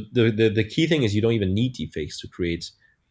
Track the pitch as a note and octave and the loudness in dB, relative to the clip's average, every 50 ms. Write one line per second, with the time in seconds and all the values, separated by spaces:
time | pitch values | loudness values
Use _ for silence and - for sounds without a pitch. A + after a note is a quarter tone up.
0 | G#2+ - - B2 A2 A2+ G#2+ G#2 A2+ A2 G2+ A2+ G#2+ G#2+ - - D#3+ D#3 E3 D3+ | 0 -2 2 4 4 4 4 4 2 2 4 2 0 0 0 0 0 2 2 2
1 | B2+ G#2 G2 G#2 G#2 A2+ A#2 A2 G2+ F#2 F#2+ G#2 B2 C3 B2+ - D#2 D#2 - D#2+ | 2 2 2 2 2 2 2 2 0 0 0 0 0 -2 -2 -6 -10 -10 -8 -8
2 | D2+ D2+ - - - - - - F2+ E2+ E2+ F2 - - - _ _ _ _ _ | -8 -8 -10 -12 -14 -16 -8 -6 -4 -4 -4 -4 -8 -12 -16 _ _ _ _ _
3 | _ _ | _ _